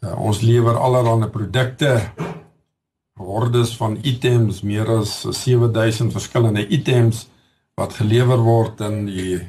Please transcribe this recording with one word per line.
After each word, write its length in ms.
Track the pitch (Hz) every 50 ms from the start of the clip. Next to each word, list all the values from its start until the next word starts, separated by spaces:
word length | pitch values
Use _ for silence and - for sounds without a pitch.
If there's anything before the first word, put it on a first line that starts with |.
| -
eh, 180 | - - -
ons 200 | 95 107 104 92
lewer 360 | 113 113 117 120 117 117 117
allerhande 520 | - - 131 127 127 123 117 113 113 107 98
produkte, 680 | - 107 104 92 90 127 127 - - - 156 143 127 113 - - - - 170 - - - - _ _ _ _ _ _ _ _ _ _ _ _ _ _
hordes 600 | - 95 92 98 107 120 120 117 123 117 117 -
van 220 | - 110 110 110 104 -
items, 600 | 147 127 120 - 131 123 120 113 104 92 90 -
meer 260 | 104 101 104 110 110
as 380 | 117 107 104 104 - - - -
sewe 400 | - - - - 127 120 117 117
duisend 420 | 110 113 113 113 110 - 123 110 92
verskillende 540 | 101 - - - 123 120 110 101 104 107 -
items 580 | - 147 - - 131 120 117 117 113 117 - _ _ _ _ _ _ _ _ _ _
wat 180 | - 95 95 -
gelewer 460 | - 107 107 107 120 127 123 127 123
word 420 | 117 113 117 117 113 - - -
in 240 | 104 104 104 104 104
die 320 | 101 98 92 92 92 92 87 90